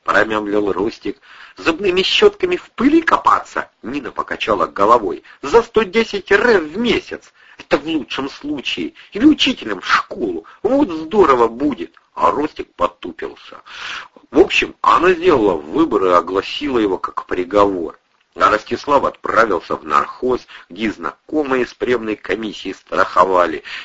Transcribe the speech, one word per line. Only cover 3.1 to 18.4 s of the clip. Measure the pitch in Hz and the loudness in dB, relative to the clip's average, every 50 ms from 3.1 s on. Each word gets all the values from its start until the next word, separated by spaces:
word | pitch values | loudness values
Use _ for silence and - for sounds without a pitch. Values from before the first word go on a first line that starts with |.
| - - - - - - - - - - - - _ _ - | 0 2 4 2 2 2 0 -4 -8 -8 -8 -8 _ _ -12
Нина | 101 135 147 123 98 | -8 -8 -8 -8 -8
покачала | - 73 73 - 85 82 - - 107 92 82 | -8 -8 -8 -8 -6 -6 -2 -2 0 0 0
головой. | 76 73 - 98 107 117 123 104 90 78 67 - - - _ - | -2 0 0 4 4 4 4 4 0 -6 -8 -10 -20 -20 _ -8
«За | 139 151 233 226 | 2 4 4 4
сто | - _ 214 220 | 4 _ 0 0
десять | 185 175 226 226 - - 202 - - 196 | 2 0 0 0 0 -4 -8 -2 2 2
ре | 202 233 - 226 190 | 2 4 4 4 2
в | 160 151 156 | 2 -2 -6
месяц. | 202 240 240 185 - - - - - - - _ _ _ _ - _ | -4 -2 0 0 -2 -2 -6 -14 -14 -14 -20 _ _ _ _ -20 _
Это | - _ - 151 | -4 _ -2 -2
в | 139 | 0
лучшем | 156 165 156 117 - - - 135 135 | -2 -4 -4 -4 -6 -8 -8 -8 -8
случае. | - - - 147 151 135 120 - - - 170 - - - - - - | -10 -12 -10 -8 -8 -6 -6 -8 -6 -6 -6 -8 -10 -14 -20 -14 -4
Или | 196 240 | 4 6
учителем | 311 294 - - 277 247 - - 113 101 90 | 6 6 6 2 0 -2 -2 -4 -8 -8 -6
в | - | -2
школу. | - - - - - - - - - 87 82 - - - _ - | 0 0 0 0 -4 -6 -6 -4 -4 -4 -6 -10 -12 -20 _ -2
Вот | 220 262 277 294 185 | 0 2 2 2 2
здорово | 165 156 160 - - 214 180 151 131 120 117 | 0 -8 -8 -2 4 4 6 6 6 4 4
будет». | 113 113 120 143 151 127 - 85 - _ _ _ _ _ | 2 0 -2 -2 -2 -2 -4 -10 -12 _ _ _ _ _
А | - - - | -2 0 0
Ростик | 101 123 147 151 - - - - _ | 0 0 -4 -6 -6 -10 -16 -16 _
потупился. | - 87 87 - _ - 90 82 - - 64 - - - - - - - - - - - - - - - - _ - _ _ | -4 -4 -4 -4 _ -14 -14 -12 -10 -12 -12 -12 -14 -20 -20 -20 -20 -20 -20 -18 -16 -14 -12 -12 -14 -16 -18 _ -20 _ _
В | - 143 | 4 4
общем, | - - - - - - - _ - | 4 4 4 -2 -2 -2 -6 _ 2
она | - 107 123 156 180 185 | 2 2 4 4 2 2
сделала | 160 170 185 165 127 107 101 90 | 2 2 2 2 4 4 2 2
выбор | 78 73 76 92 139 165 151 120 98 95 | 0 -4 -6 -2 0 0 2 2 0 2
и | 92 | 4
огласила | 90 87 85 80 92 98 95 - - - - 147 131 120 | 4 2 2 2 -2 -4 -4 -4 -8 -8 -6 -2 0 0
его | 107 101 92 85 | 0 0 -2 -4
как | - - - - - | -6 -8 -8 -10 -8
приговор. | - 92 87 90 87 98 101 104 101 98 90 82 73 - - _ _ _ _ _ _ _ | -6 -6 -6 -6 0 2 2 2 4 2 -2 -6 -8 -10 -14 _ _ _ _ _ _ _
А | 85 | 0